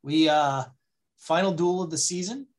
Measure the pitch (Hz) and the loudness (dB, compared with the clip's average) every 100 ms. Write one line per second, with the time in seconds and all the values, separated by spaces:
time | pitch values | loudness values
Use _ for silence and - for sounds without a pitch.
0 | 139 156 156 151 143 135 127 _ _ _ | 0 2 4 4 2 -2 -6 _ _ _
1 | _ _ - 165 190 165 175 180 175 156 | _ _ -2 0 0 0 0 0 -4 -4
2 | - 180 185 262 262 | -4 -4 -8 -10 -14